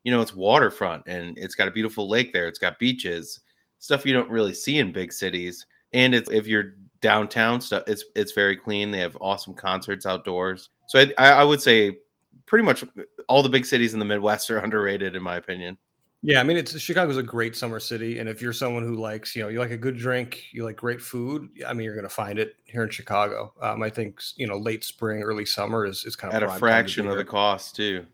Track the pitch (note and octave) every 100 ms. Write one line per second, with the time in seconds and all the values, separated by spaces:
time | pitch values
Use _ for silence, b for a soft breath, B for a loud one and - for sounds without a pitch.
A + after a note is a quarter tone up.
0 | B2 B2 A2 F#2+ F#2+ C#3 A2+ - F#2 D#2+
1 | - F2+ F2 E2+ F#2 - F#2+ G#2+ A2 A2
2 | G2+ A2+ A#2+ F#2 E2+ - F2+ - B2 B2+
3 | F#2+ E2+ D#2 - _ _ _ _ - C#3+
4 | C3+ B2+ A2+ A2+ G#2 F#2 - D3 G#2 F#2+
5 | F2+ - F#2+ F2+ F2 F2 - _ _ B2
6 | B2+ B2 A2 A2 G#2+ G#2+ G2 - - _
7 | A2 G#2+ G#2 A#2+ A2+ A#2+ B2 G2 - G#2
8 | - G#2 G2+ - G2+ F#2+ - G#2 G#2 G2+
9 | F2 C#2+ F#2+ G2 - F#2 G2 F#2+ F#2+ G2
10 | F#2+ F#2 G2 F2+ F#2 F#2 - _ - C3+
11 | C#3 C#3+ C3+ C#3 D3 D3 C3+ A2+ G2+ G2
12 | _ _ _ _ - A3 G#3 B2 B2 -
13 | - - - C3 C3+ C3 B2+ B2+ A#2 A2
14 | G#2 G#2 G#2 G#2+ - A2 G2+ G#2+ G2+ G2
15 | F#2+ F#2 F2+ F2 - F#2 F2+ F#2+ _ _
16 | _ _ D3+ C#3 C3 E3+ C#3 D#3 - F3
17 | E3+ C3 A#2 A#2 A2+ A2 A#2+ A2 - A#2
18 | A2+ A#2 A2+ A2 A#2+ A#2 B2+ A#2+ A#2 A2
19 | A2 A2 - A#2+ G#2 A2+ B2 A#2 B2+ B2
20 | B2 B2+ B2 - - A#2 A#2 G#2+ A#2+ A#2+
21 | - B2 A#2+ D3 - - B2 A#2+ A2 G#2+
22 | G2 - G#2 G#2 A2 - _ A#2+ A2 -
23 | - G2+ G#2 G#2 G#2+ - A2 A2 A2 G#2+
24 | G#2+ G2+ - - A#2 G2+ A2 A2 - -
25 | A2+ G#2+ G#2 G#2+ G#2 - G#2 A2+ G2+ F#2+
26 | A2+ - G#2 A2 G#2 F#2+ A#2 A2+ A#2 -
27 | G#2 G2 G2 G#2 G2+ F#2+ - - G#2 F#2
28 | F2